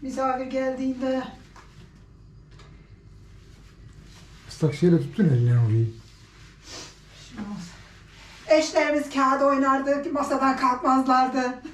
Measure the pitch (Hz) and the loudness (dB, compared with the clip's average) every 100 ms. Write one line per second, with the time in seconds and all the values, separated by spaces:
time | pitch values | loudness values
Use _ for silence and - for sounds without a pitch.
0 | 262 269 262 254 262 262 262 254 262 254 | -12 -4 -4 -4 -4 -4 -4 -4 -4 -4
1 | 262 262 - - - - - - - - | -4 -4 -6 -14 -20 -20 -20 -20 -20 -20
2 | - - - - - - - - - - | -20 -20 -20 -20 -20 -20 -20 -20 -20 -20
3 | - - - - - - - - - - | -20 -20 -20 -20 -20 -20 -20 -20 -20 -20
4 | - - - - - - 151 - 175 165 | -20 -20 -20 -20 -16 -2 -2 2 4 4
5 | 135 - 180 123 120 120 113 113 113 - | 0 0 2 4 4 4 4 2 0 -4
6 | - - - - - - - - - - | -20 -20 -20 -20 -20 -20 -20 -18 -18 -20
7 | - - - 220 202 196 175 - - - | -20 -20 -20 -14 -12 -12 -14 -18 -20 -20
8 | - - - - - 320 311 339 302 294 | -20 -20 -20 -10 0 2 2 0 2 0
9 | - 269 269 269 277 269 277 269 277 285 | -2 0 2 4 2 2 2 0 0 -2
10 | 320 285 269 269 269 247 247 247 302 262 | -2 -4 -2 0 0 0 0 0 0 2
11 | 262 254 262 262 254 - - | 2 2 2 0 -4 -6 -14